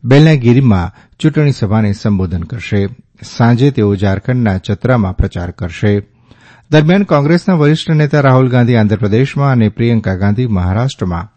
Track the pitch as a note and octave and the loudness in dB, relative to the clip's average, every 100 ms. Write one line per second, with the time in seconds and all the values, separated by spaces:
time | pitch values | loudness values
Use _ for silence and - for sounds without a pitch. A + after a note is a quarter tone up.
0 | A#2+ C#3 D#3 D#3 A#2 A#2+ C3+ G2 E2+ - | 4 4 6 4 2 4 4 0 -2 -10
1 | _ _ D#3+ D3 D3 C3+ G#2 A2 G#2+ G2+ | _ _ -4 0 -2 -2 -2 0 -2 -2
2 | A2+ G2+ F#2 F2 E2 A#2 - G#2 G2 - | -2 -2 -2 -6 -8 -12 -6 -4 -4 -8
3 | - _ - - A#2 A#2 C#3 C3+ G#2 G2+ | -20 _ -20 -2 0 2 2 2 0 0
4 | G2 F#2+ - B2+ A#2 F#2 - G2+ A#2+ B2+ | -2 -2 -4 -2 0 -2 -4 -6 -2 0
5 | F#2+ F2+ F#2+ - F2 - F2+ E2 G#2+ G2+ | 0 -2 -4 -4 -10 -8 -10 -4 -2 -2
6 | G2+ _ _ _ _ _ _ D3+ D#3 F#3 | -4 _ _ _ _ _ _ 0 2 2
7 | G3+ D3+ C#3 E3+ - F3+ D3 D#3 - D#3+ | 2 0 2 0 0 0 2 0 0 0
8 | D3+ D3+ C#3 C3 C3 B2 A#2+ A#2+ G#2+ G2+ | 0 2 2 2 2 2 2 2 2 0
9 | G#2 G#2+ C3+ - C#3 B2+ G#2+ - A#2 A#2 | 0 0 0 -2 -2 0 0 0 -2 0
10 | G#2+ F#2+ G2+ G#2 B2 G2+ F2+ G2+ B2+ - | -2 -2 -2 -2 -2 -2 -2 -2 -4 -4
11 | G2 F2 G#2 | -6 -6 -10